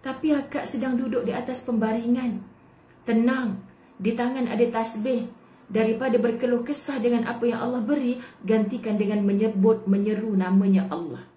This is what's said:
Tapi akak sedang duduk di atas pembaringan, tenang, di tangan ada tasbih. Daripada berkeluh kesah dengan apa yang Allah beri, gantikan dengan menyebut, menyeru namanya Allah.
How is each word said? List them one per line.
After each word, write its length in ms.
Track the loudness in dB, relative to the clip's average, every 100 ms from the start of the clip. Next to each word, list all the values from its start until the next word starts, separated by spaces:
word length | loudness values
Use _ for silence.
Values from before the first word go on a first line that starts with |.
Tapi 320 | -10 -4 0
akak 320 | 0 0 -8 -6
sedang 320 | -4 -2 -2
duduk 240 | -2 -2
di 80 | -2
atas 320 | -4 -6 -8
pembaringan, 800 | -4 0 0 0 0 0 0 -6 -10 -20 _ _ _ _ 0
tenang, 560 | 2 2 0 -2 -6 -12 -20 -20
di 160 | _ -4
tangan 400 | 0 -2 -2 -2
ada 160 | 0 0
tasbih. 560 | 0 -4 -4 -2 -2 -4 -12 -20 -20 -4
Daripada 520 | 0 2 2 2 2
berkeluh 480 | 2 0 0 0 -2
kesah 320 | -6 -4 -2
dengan 320 | 0 0 -2
apa 120 | -2
yang 200 | -2 0
Allah 200 | -2 -2
beri, 360 | 0 0 0 -4 -8 -12
gantikan 520 | 0 2 2 -2 -4 0
dengan 240 | 0 2
menyebut, 640 | 2 2 2 4 4 4 2
menyeru 480 | 2 2 -2 0
namanya 560 | 0 4 4 6 4 2
Allah. 360 | -4 -6 -10 -16